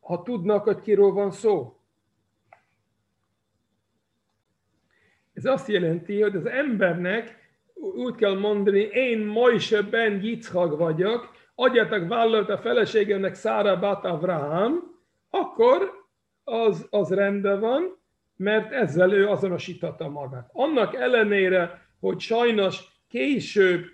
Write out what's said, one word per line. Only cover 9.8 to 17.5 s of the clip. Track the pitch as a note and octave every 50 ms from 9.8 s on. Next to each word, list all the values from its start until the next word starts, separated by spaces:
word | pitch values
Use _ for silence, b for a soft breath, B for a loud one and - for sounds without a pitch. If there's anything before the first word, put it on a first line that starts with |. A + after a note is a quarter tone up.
| G3+
ben | G3+ - A3+ A#3 A3 G#3 G3 F#3
Yitzhak | A3+ A#3 A3+ - - - F3+ F3 E3+ D3+ D3+
vagyok, | E3+ E3 D#3+ D#3 F#3+ G3+ A3+ A#3+ A#3 - b b b b b
adjátok | - A#3+ B3+ B3 A#3 A3 - A3+ G#3 E3+ E3
vállót | A3+ A#3 A3+ A3+ A3+ G#3+ G3 -
a | G#3 F3+
feleségemnek, | - A3+ A#3+ A#3+ G#3+ - - A3 G3+ G3+ G#3 G3 G3 F#3 -
Szára | - - G#3+ A3 G#3+ G3+ G3+ F#3+ F3
Bat | G3 G3+ G3 G3 -
Avraham", | F#3 E3+ D#3 D#3+ F#3 F3+ D#3 C#3+ D3 D#3 E3+ G3+ A#3+ D#4 F4 F4 - - _ _ _ _ _ _ _
akkor | - - F4 - - - A3+ B3 C4+ F4+ G4 F#4+ - - _ _ _ _ _ _ _ _ _
az, | - A#3 A3+ A3+ A3 G3 E3 A3+ -
az | - G#3 G3 D3+
rendben | F#3 F#3+ G3+ G3 G3+ G3+ G3 G3